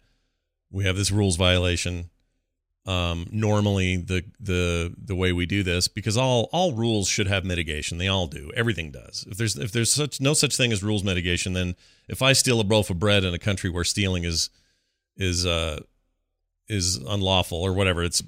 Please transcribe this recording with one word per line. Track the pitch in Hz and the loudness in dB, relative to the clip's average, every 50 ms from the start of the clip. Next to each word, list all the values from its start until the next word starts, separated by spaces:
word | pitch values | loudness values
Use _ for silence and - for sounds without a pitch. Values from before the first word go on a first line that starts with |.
| _ _ _ _ _ _ _ _ _ _ _ _ _ _ | _ _ _ _ _ _ _ _ _ _ _ _ _ _
"We | - 98 98 | -6 -2 -2
have | 92 92 | 0 0
this | 98 101 - | 0 0 0
rules | 98 104 101 98 87 | 2 2 2 2 4
violation," | 82 92 90 90 90 87 90 87 85 - 87 90 85 87 - _ _ _ _ _ _ _ _ _ _ _ _ _ _ - | 4 4 4 4 4 4 2 0 0 -2 -4 -6 -6 -8 -12 _ _ _ _ _ _ _ _ _ _ _ _ _ _ -8
um, | 95 95 90 87 87 85 85 85 - | -4 -2 -2 0 0 -2 -4 -6 -6
normally | - 107 110 104 104 104 104 104 101 98 92 92 92 | -4 0 0 2 4 4 4 4 2 2 2 2 0
the, | 90 85 90 92 90 87 - - - | -2 -2 -2 -2 -4 -4 -6 -12 -10
the, | 110 98 90 90 87 87 85 85 85 87 - - | -4 -2 0 0 2 0 0 0 -2 -4 -6 -10
the | - - 95 | -8 -6 -2
way | 90 92 90 | 0 2 2
we | 90 87 87 | 2 2 0
do | 78 92 101 | 0 0 0
this, | 98 90 87 87 87 - | 0 0 0 0 0 -2
because | - 110 - 117 101 120 | -2 -4 -2 0 0 2
all, | 131 131 127 120 107 - | 2 2 2 2 0 0
all | - 170 185 180 127 | 0 0 0 0 0
rules | 107 113 117 113 104 92 - | 0 0 2 2 2 2 0
should | - - 104 92 | 0 0 0 2
have | 101 95 87 | 0 0 0
mitigation. | 95 90 87 85 76 76 76 76 - 85 | 0 -2 -2 -2 -2 -4 -6 -6 -6 -4
They | 85 92 98 | -2 0 0
all | 95 95 87 | 0 0 0
do. | 76 71 69 69 76 - | -2 -6 -10 -12 -8 -4
Everything | 120 117 117 104 85 80 76 | -2 -2 -2 -2 -2 -4 -10
does. | 65 62 58 - - - - - | -10 -16 -16 -14 -14 -14 -12 -10
If | 104 95 | -6 -4
there's, | 117 107 - | -2 -2 -2
if | 73 - 104 | -4 -6 -4
there's | 101 117 113 - | 0 0 2 2
such, | - 143 151 143 - - | 2 0 0 -4 -2 0
no | 135 135 156 | 0 2 2
such | - - 135 - | 2 2 0 2
thing | - 131 117 | 2 2 2
as | 113 95 | 2 0
rules | 95 107 107 104 | 0 0 0 0
mitigation, | 90 104 90 90 87 90 90 87 - 95 92 | 0 0 0 0 0 0 0 0 0 -2 -2
then | 92 90 90 90 - _ - _ _ _ - | -2 -2 -2 -4 -8 _ -20 _ _ _ -10
if | - - | -6 0
I | 131 135 135 | 2 4 4
steal | - - 131 120 113 | 4 4 2 2 2
a | |
loaf | 107 95 110 107 101 - | 4 4 4 4 4 2
of | 95 85 | -2 0
bread | 104 104 101 101 95 | 2 2 4 4 2
in | 92 | 0
a | 87 85 | -2 -2
country | - 107 98 - - 92 | -2 -2 -2 -2 -2 -4
where | 80 87 | -2 -2
stealing | 85 - - 104 101 95 92 90 85 | -2 -2 0 0 0 0 0 0 -2
is, | 85 82 78 - - _ _ _ _ _ _ _ _ _ _ _ _ _ | -2 -2 -2 -2 -4 _ _ _ _ _ _ _ _ _ _ _ _ _
is, | - 98 90 87 87 90 | -4 -2 -2 0 0 0
uh, | 90 85 82 82 80 76 73 - _ _ _ _ _ _ _ _ _ _ _ _ _ _ _ _ - | 0 0 0 -2 -4 -6 -8 -12 _ _ _ _ _ _ _ _ _ _ _ _ _ _ _ _ -4
is | 110 98 90 87 - | -2 -2 0 0 -2
unlawful | 64 67 - 104 101 95 92 95 92 90 - 90 82 | -4 -4 -4 -4 -2 0 2 2 2 2 0 -2 -2
or | 90 95 | -2 0
whatever, | 90 95 101 92 87 85 87 | 2 2 2 2 2 0 0
it's, | 87 - - - | -2 -2 -2 -4